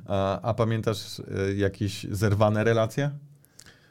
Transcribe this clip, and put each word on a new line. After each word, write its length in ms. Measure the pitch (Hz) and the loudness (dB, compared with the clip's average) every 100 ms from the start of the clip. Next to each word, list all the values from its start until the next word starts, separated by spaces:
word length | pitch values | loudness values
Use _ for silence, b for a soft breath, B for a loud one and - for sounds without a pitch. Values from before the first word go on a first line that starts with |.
| - | -2
A, 340 | 98 98 95 | 0 0 0
a 140 | 117 | -2
pamiętasz, 680 | 107 113 113 110 104 - - | 0 0 0 -2 -4 -6 -12
e, 340 | - 95 98 | -6 -2 0
jakieś 520 | 98 98 - 101 - - | 2 0 0 -4 -4 -6
zerwane 540 | 98 107 101 107 107 | 0 2 4 4 4
relacje? 460 | 110 113 110 - 143 143 - - b b b b b | 4 2 2 0 -2 -4 -12 -20 b b b b b